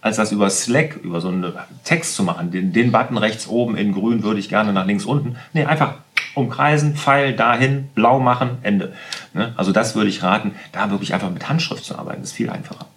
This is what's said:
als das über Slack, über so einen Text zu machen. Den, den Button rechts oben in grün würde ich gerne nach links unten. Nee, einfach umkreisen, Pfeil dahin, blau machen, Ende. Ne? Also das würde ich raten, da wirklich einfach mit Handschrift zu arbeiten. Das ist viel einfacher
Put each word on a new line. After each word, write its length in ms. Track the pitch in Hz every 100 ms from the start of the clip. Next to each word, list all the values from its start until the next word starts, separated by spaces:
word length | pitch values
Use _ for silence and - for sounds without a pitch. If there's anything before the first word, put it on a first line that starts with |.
als 160 | 110 110
das 140 | 104
über 180 | 104 101
Slack, 480 | - - 123 - -
über 180 | - 85
so 80 | 87
einen 240 | 90 90 85 - -
Text 320 | - 165 -
zu 80 | -
machen. 300 | 95 82 87
Den, 200 | 90 92
den 200 | 90 120
Button 260 | 113 123 117
rechts 300 | 107 113 -
oben 280 | 120 120 107
in 160 | 104
grün 300 | 95 107 117
würde 160 | 104 107
ich 100 | 98
gerne 240 | 104 107
nach 140 | 98 92
links 180 | 101
unten. 300 | - 143 117 120 -
Nee, 120 | 160
einfach 300 | 147 151 139 - - - -
umkreisen, 600 | - 120 - 143 151 151
Pfeil 400 | 147 - 139 139
dahin, 540 | 113 113 117 131 139 135 -
blau 240 | 117 131
machen, 380 | 127 123 123 120
Ende. 300 | 104 101 90 - - - -
Ne? 180 | - 117 -
Also 160 | 92
das 240 | 98 117 110
würde 120 | 104
ich 140 | 95
raten, 300 | 92 107 104 - -
da 200 | - 104
wirklich 240 | 98 98
einfach 160 | 95 98
mit 180 | 85 -
Handschrift 360 | 151 160 -
zu 140 | - -
arbeiten. 220 | - -
Das 100 | -
ist 60 | -
viel 140 | 117
einfacher 360 | - - - -